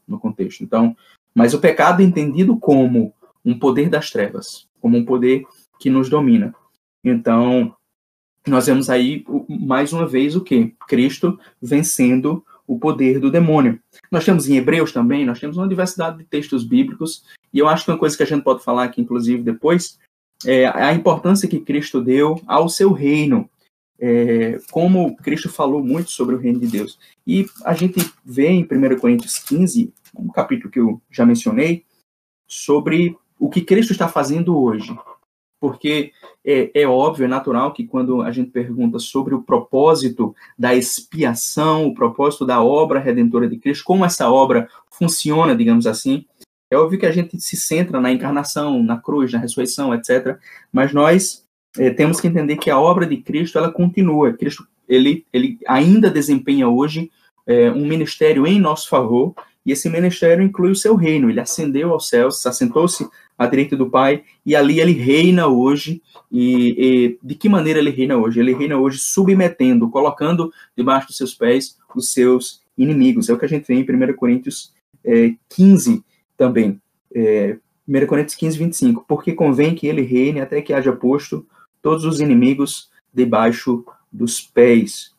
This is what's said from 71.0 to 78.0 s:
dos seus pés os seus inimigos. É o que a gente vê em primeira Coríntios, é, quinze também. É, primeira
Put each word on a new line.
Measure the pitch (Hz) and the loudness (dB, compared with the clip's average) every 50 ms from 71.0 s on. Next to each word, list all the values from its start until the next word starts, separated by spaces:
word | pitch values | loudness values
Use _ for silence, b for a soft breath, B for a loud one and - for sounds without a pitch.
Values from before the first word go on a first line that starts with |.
| 135 | -2
dos | - - | -6 -10
seus | - 131 127 - | -10 -10 -10 -6
pés | - 117 117 123 135 135 - - _ _ _ - | -2 0 0 0 0 -2 -6 -12 _ _ _ -10
os | 123 120 - | -8 -6 -2
seus | - 127 123 123 127 123 127 - - - _ _ _ | 0 2 4 4 4 2 0 -6 -14 -18 _ _ _
inimigos. | - 131 147 151 139 127 131 117 117 - - | -2 0 0 2 2 2 2 2 2 0 0
É | 120 | -2
o | |
que | 117 156 | -2 -2
a | 147 | -4
gente | 160 143 - | -4 -4 -2
vê | - 123 | -2 -2
em | 131 131 | -2 0
primeira | 135 127 127 131 135 135 | 0 0 0 0 0 -2
Coríntios, | - 127 120 123 127 - 135 - - - - _ _ _ _ _ _ - | -2 0 0 0 0 -2 -6 -10 -12 -14 -18 _ _ _ _ _ _ -2
é, | 120 117 117 117 117 117 - _ _ | 2 2 4 4 2 0 -4 _ _
quinze | - - 185 196 196 160 127 120 110 - - _ _ _ _ _ _ | 2 4 6 8 8 6 4 2 -2 -2 -4 _ _ _ _ _ _
também. | - 131 123 117 113 110 101 101 98 _ _ _ _ _ _ - | 0 0 2 2 2 0 0 -2 -6 _ _ _ _ _ _ -4
É, | 120 110 107 107 107 98 98 110 - _ _ _ _ _ | -2 0 0 2 0 0 -2 -4 -8 _ _ _ _ _
primeira | 143 135 135 | -4 0 0